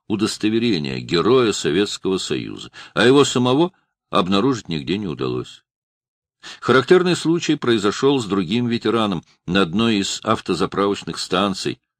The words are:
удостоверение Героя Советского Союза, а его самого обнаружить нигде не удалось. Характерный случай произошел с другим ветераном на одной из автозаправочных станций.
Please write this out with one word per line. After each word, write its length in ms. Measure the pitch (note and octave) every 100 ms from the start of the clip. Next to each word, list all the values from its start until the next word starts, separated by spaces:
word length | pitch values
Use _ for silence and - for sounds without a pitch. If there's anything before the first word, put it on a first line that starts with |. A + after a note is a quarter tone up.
| _
удостоверение 960 | G2 G#2+ - G#2+ A2+ A#2+ F2+ C#2 B1+
Героя 500 | A#1+ E2+ E2 C3 A#2
Советского 640 | G2 D#2+ D#2+ G2+ - G2 F#2+
Союза, 540 | - C2+ A1 G1+ - - - -
а 100 | A2+
его 200 | C#3+ C3+
самого 480 | B2+ B2 C3+ F3 - _ _ _
обнаружить 600 | F2 F#2 G2 B2 A#2+ -
нигде 280 | D#2+ C2 G2
не 80 | G2+
удалось. 580 | C2 C2 B1 B1 - _ _ _ _ _ _ _ _ - -
Характерный 560 | - B2 B2+ F3+ F3+ E3
случай 380 | D#3 E3+ -
произошел 640 | D3 B2 A2+ G2+ - C3+ C#3
с 60 | G#2+
другим 420 | G2 D#2+ A#2 A#2+
ветераном 560 | A2+ A2 A2+ G#2+ E2+ - _ -
на 160 | F#2
одной 360 | F2+ F#2+ A#2 G#2
из 220 | F#2+ -
автозаправочных 960 | A2 A2 - F2 F#2+ - G2+ G2 - D#2+
станций. 600 | - F2+ G2 F#2+ - - _